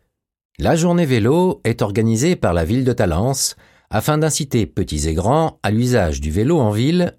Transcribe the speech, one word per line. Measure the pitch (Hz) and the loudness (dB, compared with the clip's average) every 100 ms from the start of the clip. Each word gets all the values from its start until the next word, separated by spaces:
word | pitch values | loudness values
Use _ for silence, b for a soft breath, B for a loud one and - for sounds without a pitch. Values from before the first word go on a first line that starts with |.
| _ _ _ _ _ - | _ _ _ _ _ -4
La | 87 160 | 0 2
journée | 175 175 151 | 2 2 2
vélo | 123 110 165 185 - 113 | 2 2 2 0 -2 -2
est | 113 | -2
organisée | 107 107 113 113 160 - | -2 0 0 2 0 0
par | 101 | 0
la | 85 | 0
ville | 80 120 123 | 0 0 0
de | |
Talence | 120 95 80 123 135 - - b b b | 0 0 0 -2 -2 -4 -8 b b b
afin | 101 156 151 | -4 0 0
d'inciter | 160 - 147 120 87 | 0 -2 -2 -2 -2
petits | - 85 76 78 | -4 -4 -2 -2
et | |
grands | 80 87 151 160 - | -2 0 0 0 -2
à | 101 | -2
l'usage | 110 123 120 85 69 | 0 2 2 0 -2
du | 76 | -2
vélo | 87 127 170 | 0 0 2
en | 107 | 2
ville | 104 135 180 175 | 0 0 0 -2